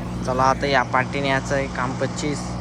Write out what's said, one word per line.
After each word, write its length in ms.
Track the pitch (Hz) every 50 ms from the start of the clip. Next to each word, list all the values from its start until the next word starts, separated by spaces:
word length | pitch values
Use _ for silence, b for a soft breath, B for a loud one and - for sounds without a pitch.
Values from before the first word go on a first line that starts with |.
| - - - - -
चला, 160 | 135 127 127 131
आता 240 | 135 131 123 143
या 160 | 143 139 131 120
पाटीने 460 | 120 127 131 127 123 143 139 139 139
याचं 260 | 135 135 123 120 143
आहे 120 | 139 135
काम 320 | 135 - 131 127 127 127 120
पच्चीस. 400 | - 127 - - - 147 143 - - - - -